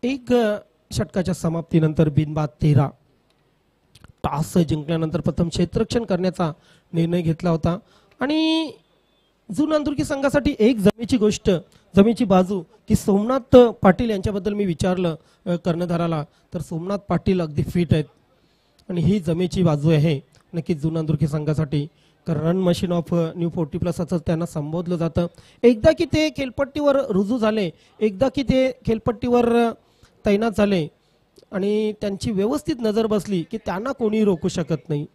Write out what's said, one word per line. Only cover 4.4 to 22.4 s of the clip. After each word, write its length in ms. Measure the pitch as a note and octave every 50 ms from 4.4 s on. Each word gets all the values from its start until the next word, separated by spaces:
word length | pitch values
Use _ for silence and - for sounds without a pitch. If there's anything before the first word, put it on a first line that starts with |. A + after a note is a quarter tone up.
| D#3+ - - F#3
जिंकल्यानंतर 600 | E3+ C#3+ - D#3 D3 C#3+ E3+ D#3+ D#3+ D#3 D#3 E3+
प्रथम 280 | - - D#3 - F3 E3+
क्षेत्ररक्षण 560 | - - F3+ E3+ - A3+ A3+ G#3+ - B3 A#3
करण्याचा 480 | - G3 F3 F#3 F#3 F3+ - F3+ D#3+ D3 _ _ _ _ _ _ _ -
निर्णय 300 | E3 E3 E3 F3 F3+ E3+
घेतला 280 | D#3+ D#3+ D#3 - F3
होता. 280 | E3 D#3+ D#3+ E3+ E3+ G3 - _ _ _ _ _ _ _
आणि 520 | B3+ C4+ D4+ D#4 D#4+ D#4+ D#4+ D#4+ D#4+ D4 - - _ _ _ _ _ _ _ _ _ _ _ _ _ _ G#3
जुन 200 | - D4+ D4+ D#4
अंतुर्की 320 | D4+ D4 C4+ D4 C4 D#4
संघासाठी 500 | - D4+ C#4 C4+ C#4 - C#4+ - D4 C#4+ -
एक 180 | G#3+ A3+ C4+
जमेची 400 | A3 F#3+ G3 - - A#3 F#3+ -
गोष्ट, 340 | B3 G#3 G#3+ G#3 - _ A#3 F#3+ D#3+ - _ _ _ _ _ _
जमेची 280 | F#3+ G3+ A3+ A#3 - B3+
बाजू 380 | G3 F#3+ F#3 F#3 F3+ G#3 F#3+ D#3+ _ _ _ _ -
की 60 | G#3+
सोमनाथ 640 | - - - G3+ G3 G#3 A3+ C4 C4+ B3 _ -
पाटील 540 | B3+ B3 A#3 G#3+ - - G3+ F#3 - B3 A#3
यांच्याबद्दल 420 | G#3+ F#3+ F#3+ A3 G3+ G3+ F3+ G#3+ G#3
मी 120 | G#3 G#3
विचारलं, 520 | F#3+ E3+ - - F#3+ F3+ F3+ F#3 E3+ D#3+ D3 _ _ _ _ _
अ, 80 | - F3
कर्णधाराला, 680 | F3 _ F#3 E3 E3 F3+ F3 F3 E3+ E3+ E3 E3 D#3 C#3+ - _ _ _ _ -
तर 60 | F3+
सोमनाथ 380 | D3+ - F3 D#3+ E3+ F#3 G3+ G3+
पाटील 420 | - _ F3+ E3+ - - G3 F#3
अगदी 220 | F3 D#3 D3 D3 D3+
fit 300 | - - F3+ F3 D3 -
आहेत 120 | D#3+ D3 - _ _ _ _ _ _ _ _ _ _ _ _ _ _ _ _
आणि 120 | F#3 F3
ही 200 | D#3+ - G3 G#3+
जमेची 420 | E3 D#3+ E3 D#3+ F#3 F3 - G3 F#3
बाजू 280 | E3+ D3+ D3 C#3+ D#3+
आहे 300 | E3 D3+ C#3+ E3+ D#3 C3+ - _ _ _ _ _ -
नक्कीच 280 | E3+ - - F3+ D3 C#3
जुन 160 | D#3+ D#3+ E3
अंतुर्की 300 | D#3+ D3+ D#3 D3 D#3 D#3
संघासाठी. 600 | C#3 D#3+ D3+ D3 D3+ C#3 D#3+ C#3+ C#3+ D3 C#3+ D#3+ _ _ _ _ _ _ _
कारण 140 | - E3 D3